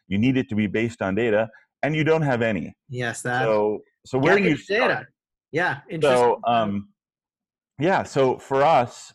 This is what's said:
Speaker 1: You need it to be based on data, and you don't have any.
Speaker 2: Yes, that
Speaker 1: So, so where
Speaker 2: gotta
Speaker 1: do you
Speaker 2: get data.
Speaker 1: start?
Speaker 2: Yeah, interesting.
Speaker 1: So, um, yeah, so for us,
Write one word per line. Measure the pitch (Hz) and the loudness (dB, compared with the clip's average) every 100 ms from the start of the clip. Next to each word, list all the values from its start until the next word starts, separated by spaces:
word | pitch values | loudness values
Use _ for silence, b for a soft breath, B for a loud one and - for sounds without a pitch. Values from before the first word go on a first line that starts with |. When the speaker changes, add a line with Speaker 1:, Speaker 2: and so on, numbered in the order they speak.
| b | b
Speaker 1:
You | 98 | 0
need | 120 131 | 2 0
it | 120 | -2
to | 107 | -2
be | 107 | -2
based | 110 117 - | -2 -4 -4
on | 98 98 | -4 -2
data, | 117 104 113 b b _ | 0 0 0 b b _
and | 135 156 | -4 -2
you | |
don't | 151 160 | 0 0
have | 147 120 | 0 0
any. | 113 101 71 - - | 0 -2 -6 -14 -14
Speaker 2:
Yes, | 123 120 113 | -8 -8 -6
that | 123 123 | -4 -2
Speaker 1:
So, | 131 107 107 104 - _ - | 0 0 0 -4 -10 _ -6
so | 131 | 0
where | 143 202 | 2 4
Speaker 2:
gotta | |
Speaker 1:
do | 185 | 2
you | 143 | -2
Speaker 2:
get | - | -2
data. | 208 247 | -2 0
Speaker 1:
start? | 123 - _ _ _ _ | -2 -8 _ _ _ _
Speaker 2:
Yeah, | 151 175 139 - | -4 -4 -6 -10
interesting. | 170 147 123 | -2 2 4
Speaker 1:
So, | 120 107 117 | 2 2 0
um, | 117 107 101 101 _ _ _ _ _ _ _ _ - | 0 0 -4 -8 _ _ _ _ _ _ _ _ -4
yeah, | 151 185 | 0 0
so | 98 147 135 - | -2 0 2 0
for | - 135 | -2 2
us, | 143 156 120 - - | 4 4 2 -4 -20